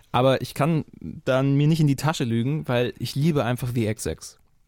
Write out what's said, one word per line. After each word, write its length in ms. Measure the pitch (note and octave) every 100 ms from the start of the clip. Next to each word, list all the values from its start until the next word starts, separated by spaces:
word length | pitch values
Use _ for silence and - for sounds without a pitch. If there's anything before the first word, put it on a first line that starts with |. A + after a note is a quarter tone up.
| _
aber 280 | B2+ C3 B2+
ich 140 | C3
kann 300 | - D3 D#3+ - -
dann 560 | - - - C3 C#3 C#3
mir 100 | D3
nicht 140 | D#3+
in 60 | D3+
die 100 | C3+
Tasche 280 | D3 E3
lügen, 420 | B2 A#2 B2 D3+ D3+
weil 280 | B2 B2 -
ich 160 | A#2+
liebe 300 | C3+ D#3+ D3
einfach 240 | A#2 B2 B2
V 80 | A#2+
X 260 | G#2+ A2 -
X. 320 | D#2 - - _ _